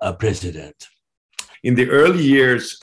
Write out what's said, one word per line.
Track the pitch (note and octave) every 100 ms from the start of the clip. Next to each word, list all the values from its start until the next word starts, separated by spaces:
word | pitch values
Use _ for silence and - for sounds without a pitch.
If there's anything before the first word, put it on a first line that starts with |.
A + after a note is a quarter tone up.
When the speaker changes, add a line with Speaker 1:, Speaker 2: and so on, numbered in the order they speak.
Speaker 1:
a | G2+
president. | F#2 G#2+ F#2 F2+ D#2+ D2 - - _ _ _ _ - - -
Speaker 2:
In | B2 B2
the | B2+
early | C#3 E3 F3+
years, | C#3+ C#3 B2+ A#2+ - -